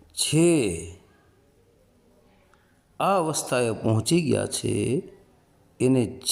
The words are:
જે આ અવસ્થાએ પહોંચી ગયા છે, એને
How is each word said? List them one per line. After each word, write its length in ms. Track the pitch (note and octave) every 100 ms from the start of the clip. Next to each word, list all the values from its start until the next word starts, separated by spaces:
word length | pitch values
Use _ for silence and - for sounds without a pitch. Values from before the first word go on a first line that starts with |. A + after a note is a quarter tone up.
| _ -
જે 720 | - D#3 F3 D#3+ G#2 E2 E2+ F2+ _ _ _ _ _ _ _ _ _ _ _ _ _ _ _ _ _ _ _ -
આ 180 | E3 G3
અવસ્થાએ 540 | D#3 C#3+ - B2+ A#2
પહોંચી 500 | G#2+ A2+ A2 - F3
ગયા 240 | C#3+ G#2 G2+
છે, 580 | - G#2+ G#2 A2+ D3+ - - _ _ _ _ _ -
એને 420 | B2+ C3 A2+ - -